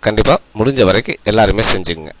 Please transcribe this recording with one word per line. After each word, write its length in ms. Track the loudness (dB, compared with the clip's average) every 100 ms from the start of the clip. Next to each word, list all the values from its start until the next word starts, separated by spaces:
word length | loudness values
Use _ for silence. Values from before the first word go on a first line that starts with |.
கண்டிப்பா 360 | -2 0 2 0 _ -2
முடிஞ்ச 280 | -2 2
வரைக்கும் 380 | 2 2 -2 -6
எல்லாருமே 400 | -2 2 2 2
செஞ்சுக்குங்க. 500 | -2 -2 -4 -10 -12 -20